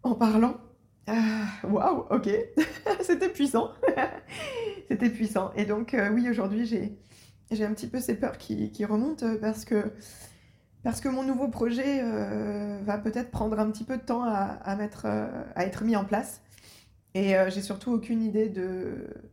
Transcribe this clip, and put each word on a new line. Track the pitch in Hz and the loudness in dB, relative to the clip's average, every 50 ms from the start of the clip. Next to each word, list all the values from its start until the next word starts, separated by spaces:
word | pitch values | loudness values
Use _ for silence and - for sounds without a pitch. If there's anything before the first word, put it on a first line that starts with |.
| - | 0
en | 254 233 | 0 2
parlant. | - 233 220 214 220 226 208 - - - - - _ _ _ _ _ - 202 | 4 4 4 6 6 6 6 4 -2 -12 -20 -20 _ _ _ _ _ -8 -2
Euh, | 214 226 226 220 220 220 214 196 196 202 - | 0 2 2 2 2 0 -4 -4 -6 -6 -2
waouh, | 190 208 - - 370 349 254 - - | 2 2 4 4 4 2 2 0 0
ok. | 208 214 - 202 202 440 466 - - - 320 | 0 0 2 2 0 0 0 0 2 0 0
<laughs> | - - - - 440 403 - | 0 -2 -8 -2 -2 -2 0
C'était | 370 - 349 - 381 370 | 2 2 2 4 4 0
puissant. | 403 - 285 269 - - - - - - - 523 - - 254 - - - - - | 2 2 0 4 4 2 2 2 -4 0 2 2 4 2 0 -2 -2 -10 -14 -14
<laughs> | - - 640 587 523 480 453 427 403 392 - - | -12 -10 -8 -6 -6 -4 -6 -6 -6 -8 -4 -4
C'était | 262 190 247 233 | 0 2 4 2
puissant. | - - 226 208 - 196 190 - - | 2 2 -2 0 0 0 -2 -2 -2
Et | - 208 | -2 -2
donc, | 208 208 214 233 - - | 0 0 -2 -2 0 0
euh, | 240 202 202 | 2 2 4
oui, | 214 240 240 247 | 4 2 2 2
aujourd'hui, | 233 220 196 190 202 220 240 | 2 0 0 0 0 0 0
j'ai, | 226 233 196 190 208 208 - - - - - - - - - _ - | 0 0 -2 -2 -4 -8 -10 -20 -20 -20 -20 -20 -20 -20 -20 _ -4
j'ai | 226 214 214 | -2 0 0
un | 208 214 | 0 -2
petit | 214 - 233 | -4 -6 -6
peu | - 254 | -4 -4
ces | 254 - 233 | -2 -2 0
peurs | 208 - - - - | 0 0 -2 -2 -6
qui, | - - 214 208 214 208 | -6 -6 -2 -2 -2 -4
qui | - - 208 | -2 -4 -2
remontent, | 202 214 214 240 294 311 - 247 | 0 2 2 2 0 -2 -2 -2
euh, | 226 220 214 | -2 0 0
parce | 214 220 220 214 - | 0 -2 -2 -2 -2
que, | - 233 208 208 214 - - - - - - - - - - - - - _ _ _ _ _ - | 0 0 0 0 0 -6 -10 -18 -20 -20 -20 -20 -20 -20 -20 -20 -20 -20 _ _ _ _ _ -4
parce | 247 226 - | -4 -4 -2
que | - 269 | -2 -2
mon | 254 262 269 | 0 0 0
nouveau | 262 269 247 277 262 | 0 0 0 0 -2
projet, | 226 - 226 233 240 240 262 277 285 269 247 | 0 0 0 0 2 0 0 2 2 2 0
euh, | 233 214 214 208 196 208 214 208 208 208 208 208 208 202 202 196 | 0 0 -2 -2 -2 -2 -2 -2 -2 -4 -4 -4 -6 -6 -6 -2
va | 208 202 208 | -2 -2 0
peut-être | 208 220 214 247 247 240 | -2 -2 -2 -2 -6 -4
prendre | - - 220 214 214 214 | -4 -2 -2 0 2 2
un | 214 214 | 0 0
petit | 214 - 220 | 0 -4 -4
peu | - 262 | -4 -4
de | 247 - | -6 -2
temps | - 240 233 247 | -2 -2 0 0
à, | 233 214 | 0 0
à | 196 196 196 - - - 190 196 | 0 0 -2 -4 -8 -6 -4 -4
mettre, | 202 208 208 - - - | -2 -4 -6 -6 -6 -4
euh, | 214 208 214 214 226 - - - - - | -2 -2 -2 -2 -4 -6 -8 -10 -8 -4
à | - 180 | -2 -2
être | 190 185 - 214 | -2 -2 -2 2
mis | 226 233 | 2 4
en | 208 196 | 2 2
place. | 196 208 208 254 - - - - _ - - - - - - - - _ _ _ _ _ | 2 0 0 0 -2 -10 -16 -18 _ -20 -20 -20 -20 -20 -20 -20 -20 _ _ _ _ _
Et, | 190 196 196 190 190 | 0 4 6 6 6
euh, | 190 185 | 6 4
j'ai | 185 202 | 2 -2
surtout | 196 - 208 196 - 247 240 | -4 -4 -6 -6 -2 0 0
aucune | 226 - - 233 226 226 | 0 0 0 0 0 0
idée | 220 202 214 220 220 | 2 2 2 2 2
de | 190 185 185 185 185 185 185 - - - - - - - - - | 0 -2 -4 -4 -4 -4 -4 -6 -6 -8 -8 -10 -12 -14 -16 -20